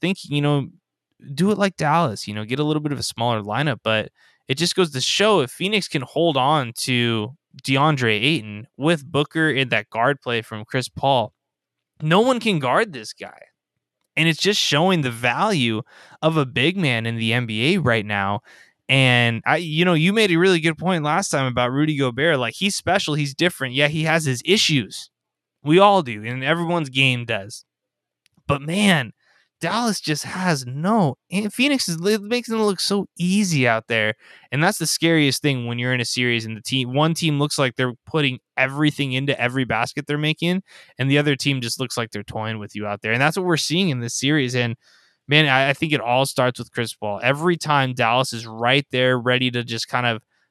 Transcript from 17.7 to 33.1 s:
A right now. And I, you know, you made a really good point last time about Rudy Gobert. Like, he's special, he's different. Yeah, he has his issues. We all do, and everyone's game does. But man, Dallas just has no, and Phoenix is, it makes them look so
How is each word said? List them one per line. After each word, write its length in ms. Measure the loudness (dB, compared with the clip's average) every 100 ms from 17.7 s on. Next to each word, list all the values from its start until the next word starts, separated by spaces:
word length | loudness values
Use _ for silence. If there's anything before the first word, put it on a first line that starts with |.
A 60 | 2
right 260 | 2 0 0
now. 360 | -2 -2 -2 -6 -20 -20 _ 0
And 540 | 4 4 4 2 0 0
I, 120 | 0
you 260 | 0 2
know, 100 | 4
you 200 | 4 4
made 180 | 2 2
a 60 | 4
really 220 | 4 4
good 180 | 0 -2
point 260 | -2 -2
last 260 | 0 -2 -2
time 180 | -2 -2
about 240 | 0 0
Rudy 260 | 0 0 0
Gobert. 400 | -2 0 0 2
Like, 160 | -2
he's 220 | -2 -4 -2
special, 400 | -2 -2 0 -2
he's 180 | -2
different. 400 | 0 -2 -2 -4
Yeah, 140 | 0 0
he 160 | 0
has 220 | 0 0 0
his 160 | -4 0
issues. 640 | 2 2 0 -2 -8 -16 _ _ _ _ _
We 160 | 2 6
all 240 | 6 4
do, 200 | 0 -6
and 200 | -8 -6
everyone's 460 | -2 -2 0 -2 -2
game 360 | 0 2 0 -4
does. 400 | -6 -6 -16 -20 _ _ _ _ _ _ _ -4
But 140 | -4
man, 500 | -2 0 2 2 0 -10 _ _ _ _
Dallas 380 | -4 0 0 -2
just 260 | -4 -4 -4
has 400 | -4 0 -2 -4
no, 500 | -6 0 2 2 -2 _
and 200 | -4 -4
Phoenix 360 | 0 2 2 0
is, 80 | -2 0
it 160 | 0
makes 280 | 0 -4 -2
them 120 | 0
look 180 | 0 0
so 280 | -2 -2 -4